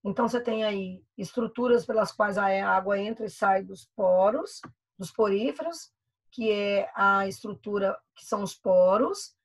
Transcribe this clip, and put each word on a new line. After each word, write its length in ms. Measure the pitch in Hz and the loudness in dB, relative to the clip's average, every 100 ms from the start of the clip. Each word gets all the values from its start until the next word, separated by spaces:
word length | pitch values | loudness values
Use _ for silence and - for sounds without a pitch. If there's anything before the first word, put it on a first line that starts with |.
Então, 240 | 202 196 233 | -4 -2 0
você 140 | 247 | -2
tem 240 | 240 220 | -2 -2
aí 400 | 214 196 185 185 _ - | -2 -4 -8 -12 _ -12
estruturas 680 | 185 - 226 - 247 240 240 | -8 -6 -6 -2 2 2 2
pelas 240 | 220 196 | -2 -2
quais 260 | - 208 196 | 0 0 2
a 80 | 196 196 196 | 0 0 2
água 300 | 190 190 202 | 0 0 -2
entra 280 | 208 233 214 | -2 -6 -10
e 40 | |
sai 320 | - 202 190 | -2 0 0
dos 260 | 190 190 - | -2 -16 -18
poros, 680 | - 190 185 196 262 - - - _ _ _ | 0 2 4 4 2 -8 -14 -20 _ _ _
dos 140 | 190 | -12
poríferos, 800 | - 214 196 254 285 320 330 - _ _ _ _ | -2 2 2 -2 -4 -10 -10 -18 _ _ _ _
que 180 | - 220 | -4 -2
é 400 | 208 202 202 196 | 0 0 0 -2
a 340 | - 196 196 196 | 0 2 2 0
estrutura, 680 | 190 214 202 208 202 190 - _ _ | -6 -12 -12 -6 -2 -2 -4 _ _
que 80 | |
são 180 | - 208 | -8 -6
os 120 | 190 | -6
poros 840 | - 202 185 180 202 311 392 - _ | -6 2 6 6 4 2 -2 -10 _